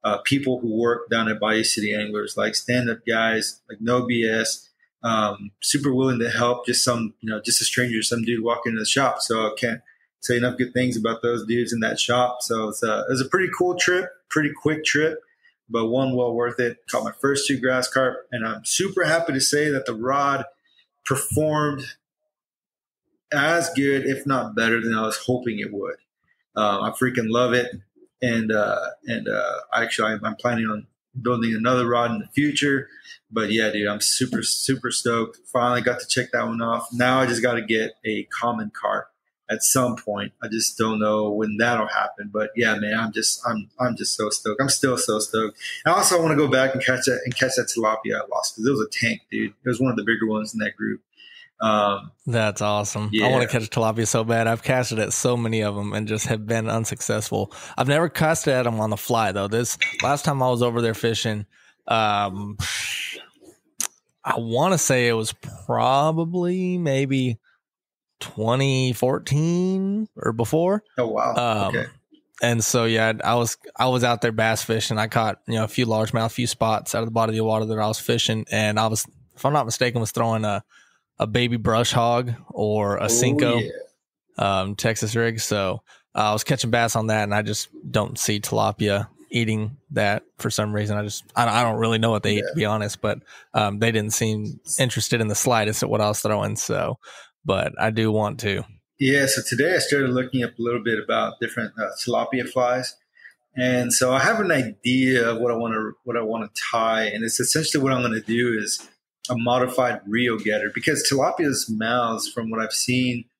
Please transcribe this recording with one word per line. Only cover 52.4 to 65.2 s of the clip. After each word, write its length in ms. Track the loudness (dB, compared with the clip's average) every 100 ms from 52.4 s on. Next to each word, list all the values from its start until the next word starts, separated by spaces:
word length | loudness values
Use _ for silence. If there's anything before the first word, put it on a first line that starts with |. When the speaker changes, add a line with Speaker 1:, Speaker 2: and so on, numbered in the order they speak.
| 2 0
Speaker 2:
awesome. 440 | 0 0 -2 -4 -2
I 40 |
Speaker 1:
Yeah. 200 | 2 4
Speaker 2:
wanna 160 | 4 2
catch 220 | 0 -2
tilapia 380 | 0 0 2 0
so 160 | 0
bad. 240 | 2 2 2
I've 160 | 0
casted 360 | 2 0 2 -2
at 120 | -2
so 240 | 0 0 0
many 280 | 0 0
of 120 | 0 -2
'em 140 | -4
and 160 | -4 -2
just 200 | -4 -2
have 180 | -4 -2
been 240 | -2 0
unsuccessful. 840 | -2 -2 -4 -2 -2 -2 -4 -4 -8 -12 -2
I've 100 | 2
never 180 | 2 2
cast 380 | 2 2 2 2
at 200 | 2 2
'em 120 | 0
on 100 | 0
the 80 | -2
fly, 340 | 0 2 2
though. 140 | 0 0
This 300 | 0 -2 -2 -2 0
last 200 | 0 0
time 180 | 0 2
I 60 | 2
was 120 | 2
over 200 | 2 2
there 120 | 0
fishing, 520 | 0 0 0 -2 -4 -8 _ _ _ 0
um, 680 | 2 2 2 0 -4 -10 -8 -6 -4 -4 -6 -8 -12 -16 _ -20 -20 _ _ -8 _ _ _ -4
I 120 | -4
wanna 400 | 0 0 2 2
say 300 | 2 2 4
it 60 |
was 200 | 2